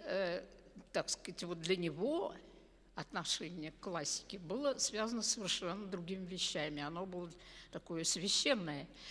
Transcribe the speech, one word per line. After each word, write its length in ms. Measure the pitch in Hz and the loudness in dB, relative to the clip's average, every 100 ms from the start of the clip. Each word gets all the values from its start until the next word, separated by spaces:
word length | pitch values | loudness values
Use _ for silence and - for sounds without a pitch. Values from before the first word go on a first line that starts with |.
| - | 0
э, 380 | 190 180 185 - - - - - | 2 2 0 -4 -16 -18 -18 -2
так 200 | 180 - | 0 2
сказать, 320 | - - 175 | 0 -4 -6
вот 180 | 170 175 | -4 -2
для 140 | 165 185 | 2 4
него 580 | 170 147 226 330 - - - - - - - - | 4 2 2 2 0 -4 -14 -20 -20 -20 -14 -8
отношение 760 | 160 185 160 - 165 175 156 | -4 -2 0 0 0 -6 -8
к 80 | - | -6
классике 600 | 202 170 147 - - 196 | -4 -2 0 -2 -4 -8
было 400 | 165 226 285 262 | -2 2 2 4
связано 420 | - 214 220 233 | 2 2 2 2
с 60 | 214 | 2
совершенно 580 | - 185 - 175 196 202 | 2 2 2 2 -2 -2
другими 400 | 185 170 190 175 | -4 -2 -4 -4
вещами. 560 | 180 - 170 151 151 | 0 0 2 0 0
Оно 240 | 147 170 190 | -2 -2 -4
было 240 | 180 175 - - - - | -4 -6 -10 -16 -16 -10
такое 320 | - - 165 165 | -10 -4 0 2
священное. 840 | 202 190 - 294 240 165 143 165 - - | 2 4 4 6 4 2 -2 -6 -12 -12